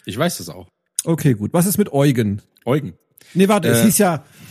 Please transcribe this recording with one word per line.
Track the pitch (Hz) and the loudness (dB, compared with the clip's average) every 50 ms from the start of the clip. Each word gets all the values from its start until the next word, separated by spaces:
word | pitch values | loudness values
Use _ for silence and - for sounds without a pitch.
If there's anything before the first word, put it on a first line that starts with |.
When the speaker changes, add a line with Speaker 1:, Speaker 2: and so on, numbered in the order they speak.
| _ | _
Speaker 1:
Ich | - 95 117 | -12 -6 -4
weiß | 160 175 - - | -4 -4 -4 -6
das | 85 85 | -10 -14
auch. | - 92 95 - _ _ _ _ _ - - | -16 -16 -18 -20 _ _ _ _ _ -8 -4
Speaker 2:
Okay, | 160 165 - - 143 120 | -2 -2 0 0 0 0
gut. | 101 104 104 - | 0 -2 -2 0
Was | 175 175 | 0 0
ist | 208 - 202 | 0 0 -2
mit | 208 - | -2 0
Eugen? | - 139 139 147 127 123 113 104 98 101 - _ _ _ _ | 0 2 2 2 2 2 0 -2 -2 -4 -8 _ _ _ _
Speaker 1:
Eugen. | 117 131 151 135 - - _ _ _ _ _ _ - - | -2 -2 -2 -4 -6 -12 _ _ _ _ _ _ -6 0
Speaker 2:
Nee, | 175 196 196 | 2 2 2
warte, | 220 202 160 120 | 2 2 2 2
es | 117 117 | 2 4
Speaker 1:
Äh. | 185 | 4
Speaker 2:
hieß | 220 - - | 4 4 4
ja | 208 180 165 139 - _ _ - - - | 2 2 0 -2 -6 _ _ -20 -20 -18